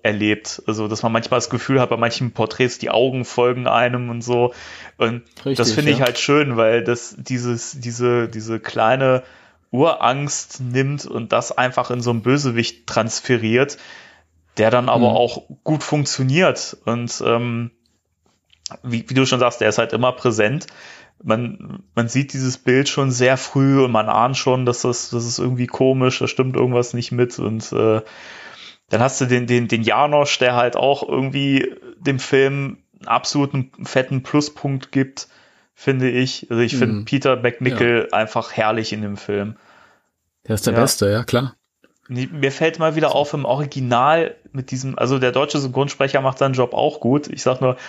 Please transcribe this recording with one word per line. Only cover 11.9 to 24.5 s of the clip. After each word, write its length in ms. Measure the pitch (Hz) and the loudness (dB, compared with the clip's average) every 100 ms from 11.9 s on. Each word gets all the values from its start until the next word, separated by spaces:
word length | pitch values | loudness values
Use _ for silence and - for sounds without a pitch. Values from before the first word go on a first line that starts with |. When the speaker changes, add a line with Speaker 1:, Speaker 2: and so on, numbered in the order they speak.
Speaker 1:
in 100 | 123 | -2
so 80 | 120 | -2
einen 100 | 117 | 0
Bösewicht 640 | 113 143 139 113 113 - - | 2 2 2 -2 -2 -6 -6
transferiert, 920 | 117 113 - - 120 110 123 143 - - - - _ _ _ _ - | -2 -2 -2 0 0 2 2 2 -4 -18 -20 -20 _ _ _ _ 0
der 140 | 110 | 4
dann 180 | 123 127 | 4 2
aber 220 | 120 117 | 4 4
Speaker 2:
Mhm. 60 | 92 | 4
Speaker 1:
auch 260 | 120 - - 139 | 0 -4 -14 -10
gut 180 | - 156 | -4 -2
funktioniert. 960 | - 151 139 - 131 151 180 120 - - - | 0 -2 -2 -2 0 2 2 0 -6 -10 -4
Und, 360 | 120 117 - - | -4 -4 -4 0
ähm, 460 | 117 120 117 117 _ _ _ _ _ _ _ _ _ - - | 0 0 -4 -6 _ _ _ _ _ _ _ _ _ -16 -12
wie, 220 | 127 117 - | -6 -6 -2
wie 40 | |
du 120 | 131 131 | 2 2
schon 140 | 123 | 4
sagst, 200 | 123 - | 2 2
der 80 | 107 | 2
ist 80 | 107 | 2
halt 160 | 113 | 0
immer 200 | 113 123 | 0 0
präsent. 540 | 120 127 107 107 143 - - - - - _ | 0 0 2 2 0 -8 -18 -20 -20 -20 _
Man, 640 | - 113 120 - 104 98 - | -2 -2 -2 -8 -14 -16 -8
man 140 | - 117 | -4 -2
sieht 240 | 127 139 | 0 -2
dieses 260 | 135 131 123 | -2 -4 -2
Bild 300 | - 127 143 | 2 2 2
schon 240 | - 135 | 0 0
sehr 240 | 120 127 131 | 2 2 2
früh 440 | - 139 135 139 | 0 2 4 4
und 100 | 131 | 4
man 160 | 110 107 | 2 2
ahnt 280 | 107 123 131 | 2 2 0
schon, 300 | - | 0